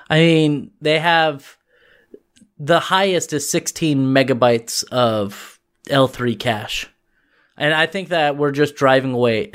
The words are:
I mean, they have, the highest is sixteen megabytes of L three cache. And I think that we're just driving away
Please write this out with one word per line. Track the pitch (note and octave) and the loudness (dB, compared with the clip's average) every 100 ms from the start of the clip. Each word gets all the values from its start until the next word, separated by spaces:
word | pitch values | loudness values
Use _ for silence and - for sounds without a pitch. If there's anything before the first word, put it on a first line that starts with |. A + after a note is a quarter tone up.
| - | -2
I | D#3 | 2
mean, | E3 D#3+ D#3 C#3+ - _ | 4 4 2 -2 -6 _
they | D#3 D#3 | -2 0
have, | E3+ E3 D#3+ C#3 - _ _ _ _ _ _ - _ _ _ - | 2 2 0 -4 -14 _ _ _ _ _ _ -20 _ _ _ -14
the | C#3+ E3 | 0 0
highest | - F#3+ G3 F3 - | 2 0 2 0 -2
is | D3 - | -6 -2
sixteen | D#3+ - - D#3+ C#3 C3 | -4 -4 -4 -2 0 2
megabytes | C3+ C3 A#2+ B2 A#2 - - - | 2 2 2 2 2 -2 -10 -6
of | B2+ A#2+ A2 G2+ - - _ _ _ - | 0 0 0 -4 -8 -20 _ _ _ -4
L | C#3 C3 | 0 0
three | - A#2+ A2 | 0 -6 -4
cache. | A#2+ G#2+ G#2 - - _ _ _ _ _ _ - | -4 -4 -6 -10 -12 _ _ _ _ _ _ -4
And | D3 | -2
I | D#3 E3 | 0 -2
think | G3 E3 | -4 -4
that | E3+ D3 C#3+ | 0 0 0
we're | D3 | -2
just | C#3 C#3+ | 0 -2
driving | - C3+ C3 C3+ | 2 2 4 2
away | B2 A#2+ A2 - | 0 0 0 -4